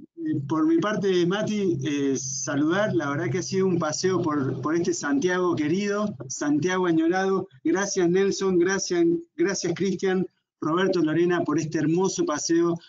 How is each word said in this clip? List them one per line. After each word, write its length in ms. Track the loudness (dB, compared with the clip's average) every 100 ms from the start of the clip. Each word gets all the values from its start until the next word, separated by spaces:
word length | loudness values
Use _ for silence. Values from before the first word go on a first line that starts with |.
| -16 -10
eh, 220 | -6 -4 -2
por 200 | 0 2
mi 100 | 2
parte, 480 | 2 0 0 2 2
Mati, 540 | 0 -2 0 0 -2
eh, 320 | -2 -2 0 -2
saludar. 800 | -4 -6 -4 -2 0 2 0
La 160 | 0 -2
verdad 220 | -2 -2
que 80 | -4
ha 20 |
sido 240 | -2 0 2
un 140 | 0
paseo 420 | -2 -2 0 0
por, 400 | 0 -2 -2 -2
por 140 | -2 0
este 180 | 0
Santiago 600 | -2 -2 0 0 0 0 0
querido, 600 | 0 0 -2 -2 -4 -6 -10
Santiago 580 | -6 -2 0 0 0 2
añorado. 600 | 2 2 2 2 0 -2 -6
Gracias, 440 | -2 0 0 2 2
Nelson. 520 | 4 2 2 2 2
Gracias, 440 | 2 0 0 2 2 0 -4 -2
gracias, 380 | -2 0 -4
Cristian, 540 | -2 -2 0 0 0 -2 _ _ -6
Roberto, 380 | -2 0 2 2
Lorena, 440 | 2 2 2 2
por 140 | 0 -2
este 220 | -2 -2
hermoso 440 | 0 2 0 0
paseo 520 | -2 -2 0 2 2 0